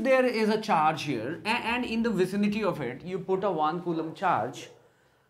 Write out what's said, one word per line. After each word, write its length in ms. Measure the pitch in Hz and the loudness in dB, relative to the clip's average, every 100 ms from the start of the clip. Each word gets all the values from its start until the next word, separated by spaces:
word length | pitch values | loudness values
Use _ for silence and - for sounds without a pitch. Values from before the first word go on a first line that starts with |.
there 220 | 233 262 247 | 2 4 4
is 240 | 220 214 | 2 2
a 100 | 220 | 2
charge 440 | 214 170 156 156 | 2 2 4 2
here 380 | 147 120 120 175 208 | -2 -4 -4 -6 -4
a-, 20 | |
and 380 | 233 214 247 240 | -2 -2 -2 -2
in 180 | 226 | 0
the 60 | 226 | 2
vicinity 520 | 185 180 202 208 214 | 2 2 2 0 2
of 200 | 196 147 | 0 -2
it 200 | 120 131 175 | -4 -6 -8
you 140 | 185 | -6
put 260 | 190 190 202 | -2 0 0
a 60 | |
one 300 | 160 156 175 | 0 0 0
coulomb 320 | 175 165 160 | -2 -2 -4
charge, 560 | 156 185 127 120 135 - - _ _ _ _ _ | -2 2 2 0 -6 -16 -20 _ _ _ _ _